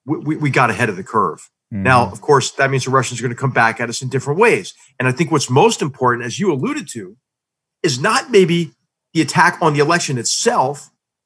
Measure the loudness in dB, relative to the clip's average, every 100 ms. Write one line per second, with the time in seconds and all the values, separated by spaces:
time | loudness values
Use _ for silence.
0 | -8 -6 -4 -4 -2 2 2 2 -2 -4
1 | -4 -2 -2 -4 -14 _ _ -4 2 4
2 | 2 -2 2 2 2 -2 0 0 0 0
3 | 0 -4 -8 -4 -2 2 2 0 -6 -6
4 | -6 -4 -4 2 2 2 -2 -16 _ -4
5 | -2 0 0 0 2 4 4 2 -4 -2
6 | -2 0 -4 -4 -2 -2 -4 -6 -8 -12
7 | -14 -18 _ _ _ _ _ _ -4 -2
8 | 0 -2 2 4 4 2 -2 -10 _ _
9 | _ -2 0 4 2 2 0 2 2 2
10 | -2 -4 -4 -2 0 0 -2 -4 -14 _
11 | _ _